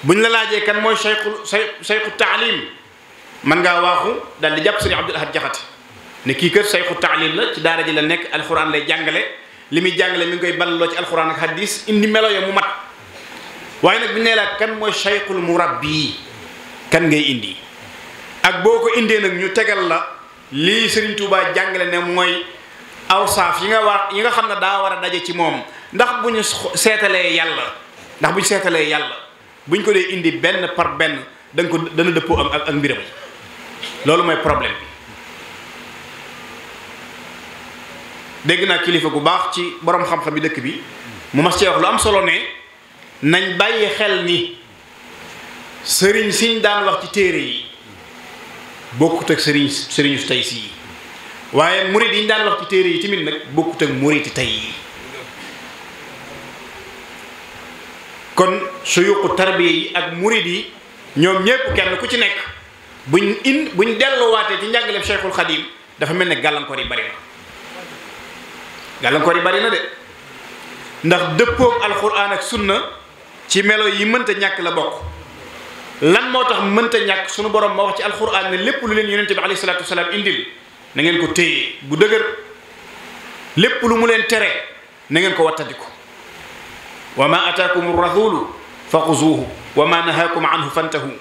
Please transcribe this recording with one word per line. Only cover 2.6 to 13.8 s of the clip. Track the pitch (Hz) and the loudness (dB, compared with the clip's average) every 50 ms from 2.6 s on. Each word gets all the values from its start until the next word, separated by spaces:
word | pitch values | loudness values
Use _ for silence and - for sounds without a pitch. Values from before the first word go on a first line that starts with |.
| 123 - - - - - - - - - - - - - - - - | -6 -10 -14 -20 -20 -20 -20 -20 -20 -20 -20 -20 -20 -20 -20 -6 0
man | 135 151 170 175 | 2 2 4 4
ngaa | 180 175 175 | 4 4 4
waaxu | 175 180 175 175 180 202 247 - - - - - | 4 4 4 2 2 0 -2 -4 -6 -12 -10 0
daal | 156 156 151 | 0 0 0
di | 160 156 | 2 2
jàpp | 208 208 202 | 2 2 2
Sëriñ | - 180 180 156 | 0 0 0 0
Abdul | 160 - 151 | -2 -4 -4
Ahad | 156 151 147 143 | -4 -6 -2 -4
Jaxate | 156 143 135 - - - - - - - - - - - - - - - | -2 -2 -2 -6 -6 -10 -14 -18 -20 -20 -20 -20 -20 -20 -20 -20 -8 -2
ne | 127 135 | -2 0
kii | - 180 175 | 2 2 4
kër | 170 202 208 - | 4 4 4 4
cheikhu | - 175 175 180 170 - | 2 0 0 0 -2 0
taalim | - 165 151 156 160 160 156 | 2 2 2 2 0 0 0
la, | 180 233 - - | 0 -2 -2 -2
ci | - | 0
daara | 156 160 165 165 160 | 2 2 2 2 0
ji | 156 156 | 0 2
la | 151 | 2
nekk, | 151 151 170 170 - - - | 2 2 0 0 -2 -4 -4
alxuraan | 151 151 151 165 160 156 156 | -4 -2 0 0 0 2 2
lay | 151 147 147 151 | 0 0 0 0
jàngale, | 160 160 160 156 151 180 220 - - - - - - - - - | 0 0 0 0 0 0 -2 -4 -8 -14 -18 -20 -20 -20 -12 -2
li | 139 160 | 0 2
muy | 180 185 170 156 | 2 2 2 2
jàngale | 190 180 180 175 170 | 2 2 2 0 0
mi | 170 180 | -2 -2
ngi | 170 | -2
koy | 175 175 170 | -2 -2 0
ballaloo | 156 175 175 170 170 170 165 | 0 0 0 2 0 0 0
ci | 165 170 | 0 -4
alxuraan | 180 170 175 165 160 160 | -6 -2 0 0 0 0
ak | 160 143 | 0 -2
hadis, | 165 165 160 165 202 202 - - - - | -2 -2 -2 -2 -4 -4 -4 -6 -2 2
indi | 214 208 208 214 | 2 4 4 4
melo | 214 220 220 220 | 4 4 4 4
ya | 208 196 | 2 2
mu | 190 190 196 | 0 0 0
mat. | 196 190 - - - - - - - - - - - - - - - - - - - - - - - | 0 0 -2 -4 -8 -12 -16 -18 -20 -20 -20 -18 -18 -18 -16 -16 -16 -16 -16 -16 -16 -16 -16 -10 2